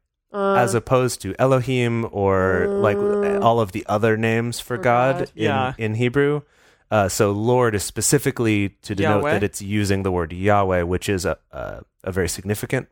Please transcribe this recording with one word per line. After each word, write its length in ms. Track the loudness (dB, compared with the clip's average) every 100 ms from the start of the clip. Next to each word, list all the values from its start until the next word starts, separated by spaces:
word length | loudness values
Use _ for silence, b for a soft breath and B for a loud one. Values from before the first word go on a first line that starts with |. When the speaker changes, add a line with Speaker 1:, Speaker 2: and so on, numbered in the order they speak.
| _ _ _
Speaker 1:
Uh, 240 | -4 0 2
Speaker 2:
as 180 | 2
opposed 480 | 0 0 0 0 -4
to 120 | -8 -2
Elohim 680 | 2 2 0 0 0 0 -4
or, 540 | -2 2 2 2 2 0
Speaker 1:
Mm. 140 | 2
Speaker 2:
like, 600 | 0 0 0 0 0 2
all 180 | 2 2
of 120 | 0
the 120 | -4 -2
other 300 | 0 2 2
names 420 | 2 0 -2 -6
for 160 | -8 -2
Speaker 1:
For 60 |
Speaker 2:
God 360 | 2 2 2 0
Speaker 1:
God. 100 | -6
Speaker 2:
in, 80 | -4
Speaker 3:
Yeah. 280 | -2 0 -2 -4
Speaker 2:
in 160 | -4
Hebrew. 480 | 0 0 2 0 0 -6 b b b b
Uh, 180 | 0 0
so 220 | 2 2
Lord 420 | 2 2 2 2
is 80 | 0
specifically 920 | -4 -4 0 2 0 -2 0 2 0 _
to 120 | -10
denote 280 | -2 0 0
Speaker 3:
Yahweh. 100 | 0
Speaker 2:
that 100 | 0
it's 200 | -2 -4
using 400 | -4 -2 0 0
the 100 | 0
word 220 | -2 -4
Yahweh, 480 | -2 2 2 2 0
which 260 | 0 -2 -2
is 160 | -2
a, 140 | -2 -4 _
a, 300 | -14 -12 -12 -18 _
a 80 | -8
very 160 | -4 -4
significant 600 | -4 -4 -4 -4 -6 -6